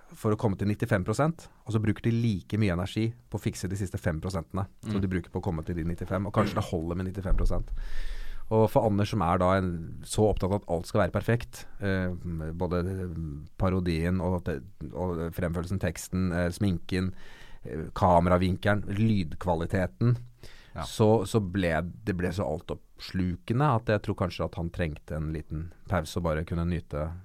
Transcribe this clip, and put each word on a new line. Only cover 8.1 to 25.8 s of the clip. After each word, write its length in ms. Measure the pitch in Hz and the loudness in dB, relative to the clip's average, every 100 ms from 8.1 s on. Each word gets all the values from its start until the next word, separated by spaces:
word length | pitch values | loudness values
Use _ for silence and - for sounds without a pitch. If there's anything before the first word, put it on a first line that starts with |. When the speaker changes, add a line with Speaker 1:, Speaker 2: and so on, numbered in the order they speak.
| - - - - | -2 -4 -4 0
Speaker 1:
Og 160 | 110 110 | 4 4
for 160 | - 110 | 4 4
Anders, 220 | 101 101 | 4 2
som 80 | 104 | 2
er 220 | 85 92 | 2 4
da 80 | 90 95 | 4 4
en, 100 | 92 85 82 - - | 2 -2 -6 -10 -4
så 160 | - | 2
opptatt 240 | 107 - 92 | 4 4 0
av 60 | 101 | 0
at 80 | - | 0
alt 140 | 85 - | -4 0
skal 140 | 113 | 2
være 100 | 90 | 2
perfekt, 540 | 104 - 117 - - - - | 2 0 0 -2 -12 -12 -6
eh, 260 | 101 95 92 87 85 82 80 85 | -2 0 -2 -4 -6 -6 -6 -4
både 240 | 90 87 90 95 90 82 80 73 78 - | -2 0 0 -2 -6 -6 -6 -8 -10 0
parodien 640 | 95 92 90 80 85 92 | 2 2 2 2 2 2
og, 140 | 87 92 | 0 0
at 40 | 87 | -2
det, 400 | 71 78 - 65 | -6 -8 -12 -10
og 260 | - 90 82 85 - | -4 -4 -2 -4 -2
fremførelsen, 420 | 87 85 85 98 | -2 -2 -2 -2
teksten, 480 | 87 - - 92 92 | -2 -2 -4 -2 0
eh, 160 | 85 87 | 2 0
sminken, 640 | 85 101 85 - 92 92 - - - - - - | 0 0 0 0 -2 -2 -4 -10 -14 -16 -14 -10
eh, 220 | 76 80 | -8 -8
kameravinkelen, 920 | - 95 87 87 90 92 92 104 104 - | 2 6 8 8 6 4 2 0 0 0
lydkvaliteten, 1300 | 101 113 104 80 - 90 82 85 98 90 - 117 120 - - - - - | 0 2 2 0 -2 0 0 0 0 0 2 2 2 -2 -16 -18 -18 -16
Speaker 2:
Ja. 120 | - 78 | -10 -6
Speaker 1:
så, 380 | - 107 110 95 | 4 6 6 4
så 120 | 113 | 0
ble 300 | 95 98 87 80 87 - | 2 2 2 2 0 -4
det 120 | - 92 | -4 -2
ble 160 | 90 | 0
så 140 | 87 73 | 0 -2
altoppslukende 1160 | 78 - 78 - - - 92 92 85 - 117 151 117 | -4 -6 -10 -12 -18 -8 -2 -2 -2 -2 2 2 2
at 80 | - | 2
jeg 100 | 104 | 0
tror 140 | - 95 | 0 -2
kanskje 300 | 90 - 82 | -2 -2 -4
at 80 | - | -2
han 140 | 82 | -4
trengte 420 | - 85 73 - 78 | -2 -2 -4 -8 -6
en 120 | 78 | -4
liten 320 | 80 - 78 85 - | -6 -6 -8 -8 -12